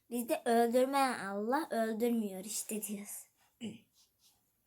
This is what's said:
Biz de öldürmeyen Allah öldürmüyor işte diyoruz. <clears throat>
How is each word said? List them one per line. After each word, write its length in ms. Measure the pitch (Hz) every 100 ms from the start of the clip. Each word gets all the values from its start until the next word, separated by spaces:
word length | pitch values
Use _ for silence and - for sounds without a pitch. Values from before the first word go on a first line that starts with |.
| _
Biz 160 | 240 247
de 120 | 311 -
öldürmeyen 760 | 233 233 240 262 277 262 233
Allah 480 | 190 202 214 277 -
öldürmüyor 760 | 226 226 226 240 240 208 190 214
işte 360 | - - 214
diyoruz. 460 | 208 202 202 - - _ _ _
<clears throat> 120 | 220 - _ _ _ _ _ _ _ _